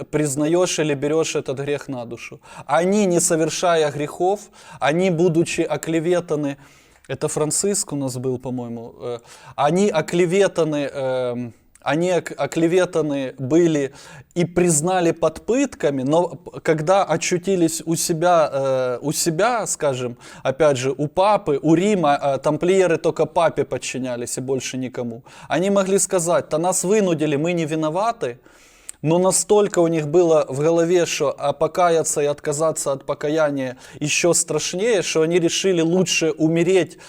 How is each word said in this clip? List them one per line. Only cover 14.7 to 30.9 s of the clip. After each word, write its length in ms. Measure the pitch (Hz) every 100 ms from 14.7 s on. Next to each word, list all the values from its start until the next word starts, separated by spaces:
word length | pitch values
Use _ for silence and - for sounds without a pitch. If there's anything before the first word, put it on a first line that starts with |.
| 147 175 185 170
под 340 | 165 160 - -
пытками, 560 | 254 277 - 151 139
но 260 | 131 165 175
п-, 320 | 139 - -
когда 440 | - 160 156 196
очутились 800 | 170 165 - 175 185 185 165 - 165
у 100 | 165
себя, 540 | - 160 180 170 143
э, 460 | 135 135 131 127 120
у 120 | 143
себя, 540 | - 175 160 226 233 170
скажем, 500 | - 151 127 123 120 - -
опять 340 | 135 135 151 127
же, 140 | 131 143
у 80 | 147
папы, 500 | 185 202 202 175 139
у 120 | 156
Рима, 440 | 165 208 190 147 143
э, 160 | 143 135
тамплиеры 580 | 151 147 175 190 180 160
только 260 | 165 - 151
папе 380 | 175 160 -
подчинялись 760 | 135 131 - 127 127 120 120 -
и 20 |
больше 340 | 127 135 - 131
никому. 440 | 127 127 120 113 - - -
Они 220 | 143 196
могли 280 | 202 190 190
сказать: 500 | - 185 170 151 -
"Да 80 | 156
нас 260 | 180 -
вынудили, 520 | 175 220 185 156 156 143
мы 160 | 165
не 100 | 170 151
виноваты". 720 | 160 156 175 226 233 127 120 - - - _ - -
Но 160 | 147 175
настолько 600 | 185 - - 208 202 175
у 80 | 165
них 200 | 165 147
было 360 | 175 165 156 139
в 100 | 131
голове, 460 | 156 170 170